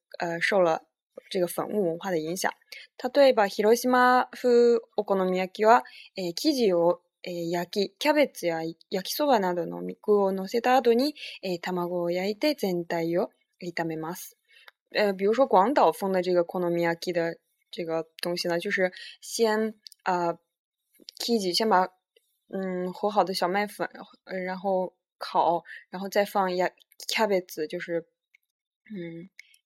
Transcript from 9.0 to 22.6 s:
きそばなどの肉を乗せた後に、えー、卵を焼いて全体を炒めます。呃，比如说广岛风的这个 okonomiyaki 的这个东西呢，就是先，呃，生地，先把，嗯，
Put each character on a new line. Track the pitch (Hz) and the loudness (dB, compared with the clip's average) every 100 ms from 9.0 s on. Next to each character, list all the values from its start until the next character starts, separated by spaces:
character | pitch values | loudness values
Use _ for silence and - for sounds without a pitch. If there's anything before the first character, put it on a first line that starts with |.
| - | -6
き | |
そ | - 294 | -2 2
ば | 233 | 2
な | 185 | 2
ど | 175 170 | -2 -6
の | 175 | -8
肉 | 180 180 - 208 | -10 -6 0 2
を | 196 | 2
乗 | 190 190 | -2 -4
せ | 240 | -2
た | 247 254 | 2 4
後 | 240 | 4
に、 | 233 285 - - - | 2 0 -4 -14 -12
え | 190 170 | -8 -6
ー、 | |
卵 | 185 180 175 180 | -4 -4 -4 -4
を | 170 | -2
焼 | 180 190 | -2 -4
い | 208 | -2
て | 302 | -2
全 | - 202 175 170 | 0 -2 -2 -4
体 | 170 165 170 | -4 -2 -2
を | 247 _ _ _ | -2 _ _ _
炒 | 180 170 | -10 -6
め | 165 160 | -6 -6
ま | 160 185 | -8 -10
す。 | - _ _ _ - _ _ | -16 _ _ _ -20 _ _
呃， | - 208 | -2 0
比 | 185 196 | 0 0
如 | |
说 | 226 269 | 2 4
广 | 190 202 | 4 4
岛 | 294 185 | 4 4
风 | 160 196 | 2 -2
的 | 190 | 0
这 | 180 | 2
个 | 175 170 | 0 0
okonomiyaki | 185 175 170 170 170 - | -2 -2 0 0 -2 -4
的 | 170 165 170 _ _ _ | -2 -4 -6 _ _ _
这 | - 165 | -10 -6
个 | 165 160 - | -6 -6 -8
东 | 175 175 | -6 -4
西 | 175 | -2
呢， | 175 | -4
就 | 202 | -2
是 | 196 185 - - - | -2 -2 -4 -18 -20
先， | - - 226 214 220 214 - - | -10 -2 0 0 -2 -6 -20 -10
呃， | - 180 170 170 _ _ _ _ _ _ - - | -4 -2 -2 -4 _ _ _ _ _ _ -20 -10
生 | - 233 | -2 -2
地， | 190 | 0
先 | 170 220 | 0 2
把， | 185 185 _ _ _ _ _ _ | 2 2 _ _ _ _ _ _
嗯， | 190 | -8